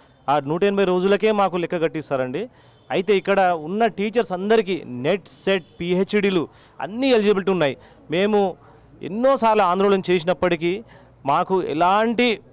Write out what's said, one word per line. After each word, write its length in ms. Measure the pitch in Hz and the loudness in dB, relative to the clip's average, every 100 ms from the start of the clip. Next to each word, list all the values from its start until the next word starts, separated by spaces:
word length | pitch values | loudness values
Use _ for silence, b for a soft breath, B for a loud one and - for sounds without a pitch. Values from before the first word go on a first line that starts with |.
| b b - | b b -2
ఆ 100 | 147 | 0
నూట 260 | 139 170 | 0 0
ఎనభై 200 | 202 196 | 0 2
రోజులకే 480 | 185 180 190 196 220 | 0 2 2 2 2
మాకు 240 | 208 196 175 | 2 0 -2
లెక్క 260 | 170 175 | -4 -2
కట్టిస్తారండి. 680 | 160 156 - 135 127 139 247 b b b - | -2 -4 -4 -4 -4 -6 -10 b b b -6
అయితే 260 | 156 190 196 | -4 0 0
ఇక్కడ 240 | 180 196 | 2 2
ఉన్న 460 | 185 170 151 208 226 | 2 0 -4 -2 -2
టీచర్స్ 460 | 165 214 226 - | -2 -2 -2 -2
అందరికీ 500 | 185 202 226 185 170 - | -4 0 2 0 -6 -8
నెట్, 420 | 123 139 190 - | -4 -2 -2 -6
సెట్, 360 | - - 196 - - | -8 -2 -2 -4 -8
పిహెచ్డీలు 680 | 170 180 190 208 196 185 135 b b - | -2 -2 0 0 2 0 -2 b b -12
అన్నీ 280 | 151 220 269 | -10 -2 2
ఎలిజిబిలిటీ 400 | 233 208 196 185 | 4 4 2 0
ఉన్నాయి. 260 | 190 147 123 B B - | 0 0 -2 B B -6
మేము 460 | 165 202 208 190 - B B B - | -2 2 2 0 -4 B B B -14
ఎన్నోసార్లు 600 | 151 208 254 269 226 214 | -10 0 0 2 2 4
ఆందోళన 400 | 185 185 196 196 180 | 2 2 2 2 2
చేసినప్పటికీ 720 | 180 165 180 180 170 170 196 220 B B - 135 | 0 0 0 0 0 -2 -4 -10 B B -8 -2
మాకు 360 | 156 - 190 | 0 0 -2
ఎలాంటి 800 | 160 147 175 202 226 233 247 202 - | -2 0 2 2 2 2 0 0 -8